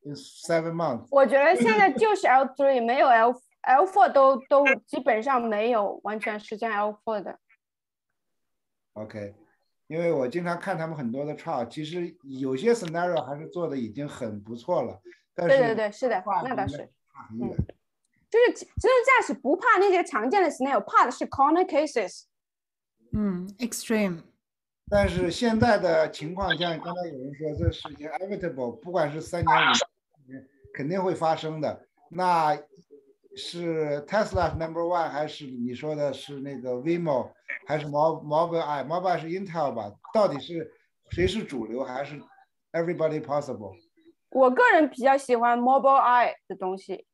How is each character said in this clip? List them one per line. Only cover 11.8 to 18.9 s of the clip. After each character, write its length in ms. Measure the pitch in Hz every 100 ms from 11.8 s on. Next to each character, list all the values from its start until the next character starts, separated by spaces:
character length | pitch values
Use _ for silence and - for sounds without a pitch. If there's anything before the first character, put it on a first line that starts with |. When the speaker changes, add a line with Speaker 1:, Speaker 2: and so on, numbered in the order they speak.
Speaker 1:
实 320 | 151 180 175 -
有 300 | 139 131 135
些 200 | 131 151
scenario 480 | - 170 165 180 165
还 160 | 131 143
是 80 | 160
做 200 | 175 165
的 80 |
已 140 | 139 117
经 160 | 104 147
很 320 | - 120 104
不 120 | 101
错 280 | 117 - 175
了， 180 | 123 98 - - _
但 140 | - 175
是 80 | 269
Speaker 2:
对， 100 | 240
对， 60 |
对， 160 | 220 214
是 180 | 208 254
的， 120 | 214 214 190
那 100 | -
倒 120 | 240 190
是。 100 | 147
Speaker 1:
差 500 | - _ _ 143 110
很 80 | 110
远。 100 | - -
Speaker 2:
嗯， 100 | - - _ _ _ _ _
就 100 | 440
是 120 | 480
自 360 | - - -
动 20 | 427